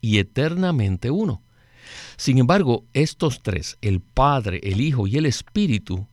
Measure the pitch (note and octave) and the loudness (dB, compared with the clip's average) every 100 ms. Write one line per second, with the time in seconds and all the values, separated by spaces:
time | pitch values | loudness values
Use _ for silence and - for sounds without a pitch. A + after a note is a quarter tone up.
0 | A2+ G#2+ G2+ - D3+ F3 F#3 D#3 G2+ F#2 | 2 2 2 0 -2 0 0 2 0 0
1 | A#2 E3 G#3+ A2 _ _ _ _ - - | -2 -2 -2 -4 _ _ _ _ -20 -20
2 | - - - C3 B2 F#3 D#3 A#2+ - - | -20 -8 2 4 4 4 4 0 -2 -2
3 | D#3 - E3 A#2+ - F#2 D#2+ - G#2 F#2+ | -2 0 -2 -2 -4 -6 -6 -6 -2 -2
4 | - - C#3 C#3+ G#2 F2+ G2 F#2+ D3 C3 | -2 0 2 2 -2 -6 -4 -2 0 0
5 | G2 B2+ D#3 A2+ - - G3+ A2 - F#2 | 0 0 0 -2 -4 -2 0 0 -2 -8
6 | G2+ | -8